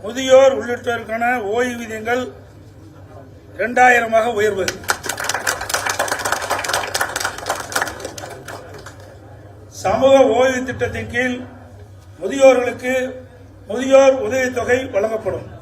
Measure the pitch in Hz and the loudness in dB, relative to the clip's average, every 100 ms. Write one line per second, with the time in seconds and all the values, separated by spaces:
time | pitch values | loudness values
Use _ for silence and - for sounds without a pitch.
0 | 196 240 262 262 269 254 233 240 240 240 | -8 -6 6 8 8 4 -4 -6 -4 -6
1 | 220 226 233 247 196 226 247 240 226 220 | -6 -4 -2 -2 -2 -2 -2 -4 -10 -10
2 | 220 247 254 - - - - - - - | -4 -4 -4 -12 -20 -20 -20 -20 -20 -20
3 | - - - - - - 220 247 254 240 | -20 -20 -20 -20 -20 -6 -2 4 6 4
4 | 233 226 226 214 214 202 - - - - | 2 0 0 0 -2 0 -4 -6 -6 -6
5 | - - - - - - - - - - | -4 -8 -6 -4 -6 -6 -6 -6 -6 -4
6 | - - - - - - - - - - | -4 -4 -4 -6 -4 -6 -4 -6 -4 -6
7 | - - - - - - - - - - | -6 -6 -8 -8 -8 -8 -6 -6 -6 -8
8 | - - - - - - - - - - | -14 -14 -14 -14 -16 -16 -16 -18 -18 -20
9 | - - - - - - - - 190 226 | -20 -20 -20 -20 -20 -20 -20 -6 -2 2
10 | 262 269 240 226 262 254 254 247 247 226 | 6 8 6 4 2 2 -4 -6 -6 -6
11 | 220 240 254 247 - - - - - - | -6 -2 -2 -4 -10 -18 -20 -20 -20 -20
12 | - - 185 277 269 247 240 - 254 254 | -20 -10 -6 6 8 8 2 -4 -4 -2
13 | 254 254 - - - - - 220 262 269 | -4 -8 -18 -20 -20 -20 -8 -4 6 8
14 | 269 262 214 262 254 233 220 254 269 196 | 8 4 -2 -2 -2 -2 0 0 0 -2
15 | 220 220 196 165 - - | -2 -2 -4 -6 -10 -18